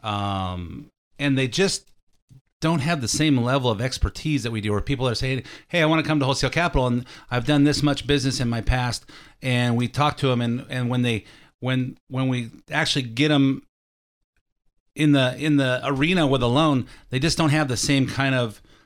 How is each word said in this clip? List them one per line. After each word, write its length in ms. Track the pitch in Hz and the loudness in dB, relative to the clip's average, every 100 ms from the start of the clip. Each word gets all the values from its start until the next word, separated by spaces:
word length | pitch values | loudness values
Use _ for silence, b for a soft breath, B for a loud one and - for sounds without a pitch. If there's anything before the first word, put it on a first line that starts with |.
um, 880 | 110 101 101 95 92 90 85 - - _ _ - | -6 -4 -4 -4 -4 -6 -10 -12 -18 _ _ -4
and 180 | 143 135 | 0 0
they 120 | 127 | 0
just 420 | - 190 - - _ _ _ _ 139 _ - | 0 0 -2 -10 _ _ _ _ -20 _ -4
don't 180 | 160 165 | 0 0
have 220 | 143 165 | 0 -2
the 60 | 113 | -2
same 280 | - 156 131 | 0 2 2
level 320 | 120 139 123 | 2 0 0
of 120 | 104 | 0
expertise 640 | 127 - - - 156 143 | -2 -2 -4 -2 -4 -2
that 80 | 113 | -2
we 100 | 110 | -4
do, 120 | 104 | -2
or 60 | 104 | -2
people 300 | 117 131 127 | -2 -2 -2
are 40 | |
saying, 300 | 110 131 131 - B B | -2 -2 -4 -8 B B
"Hey, 140 | 175 | 0
I 60 | 156 | 2
wanna 160 | 160 | 2
come 160 | 156 151 | 2 2
to 60 | 135 | 0
Wholesale 240 | 131 135 | 0 0
Capital, 380 | 160 175 139 127 | 0 0 2 2
and 180 | 120 - B B | 0 -4 B B
I've 160 | 123 143 | -2 2
done 200 | 147 147 | 4 4
this 180 | 139 | 4
much 240 | 147 139 120 | 0 0 0
business 320 | 143 131 131 | 0 0 -2
in 80 | 120 | -2
my 140 | 117 | -2
past." 440 | - 127 123 113 - B B B | 0 0 0 -6 -10 B B B
And 340 | 131 123 123 120 | -2 0 2 0
we 140 | 120 | 0
talk 260 | - 147 - | 0 0 2
to 120 | 135 | 0
'em, 80 | 120 | 0
and, 260 | 120 120 - | 0 -4 -6
and 200 | 127 120 | -4 -2
when 120 | 123 | 0
they, 240 | 120 110 - B B B | 0 -2 -6 B B B
when, 380 | 123 131 127 - - | -2 -2 -4 -8 -8
when 220 | 127 131 | -4 -2
we 220 | 123 113 - - | -2 -4 -12 -6
actually 320 | 143 156 147 | -4 -2 -2
get 260 | 123 113 151 | -4 0 2
'em 320 | 143 135 135 - _ _ _ _ _ _ _ _ _ _ _ _ - | 4 2 0 -8 _ _ _ _ _ _ _ _ _ _ _ _ 0
in 160 | 151 | 4
the, 260 | 143 127 123 | 4 2 0
in 200 | 151 143 | 0 2
the 240 | 131 127 | 2 -2
arena 420 | 131 135 156 185 143 | -2 0 0 2 2
with 160 | 135 | 2
a 60 | 120 | 2
loan, 400 | 135 160 131 - B B | 2 2 0 -2 B B
they 100 | 131 | -2
just 180 | 160 165 | 0 2
don't 120 | 156 | 2
have 180 | 156 139 | 2 0
the 80 | 113 | -2
same 320 | - 139 127 | 0 2 0
kind 260 | - 135 | 0 0
of, 280 | 131 117 - - b | 0 -2 -6 -20 b